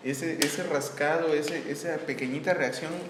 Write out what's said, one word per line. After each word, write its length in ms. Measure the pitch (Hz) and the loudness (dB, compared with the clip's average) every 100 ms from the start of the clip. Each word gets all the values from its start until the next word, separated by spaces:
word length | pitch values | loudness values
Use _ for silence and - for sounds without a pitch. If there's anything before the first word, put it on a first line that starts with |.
ese, 400 | 127 139 165 143 143 | -2 -2 -2 2 2
ese 180 | - | 2
rascado, 640 | 175 147 135 - 147 165 165 | 0 0 0 0 2 4 4
ese, 380 | 151 151 165 - | 2 2 -2 -4
esa 240 | 147 175 151 | -4 -2 -2
pequeñita 560 | 160 160 127 143 185 180 | -2 -2 -2 0 2 2
reacción 360 | 131 127 156 175 | 2 0 -4 -6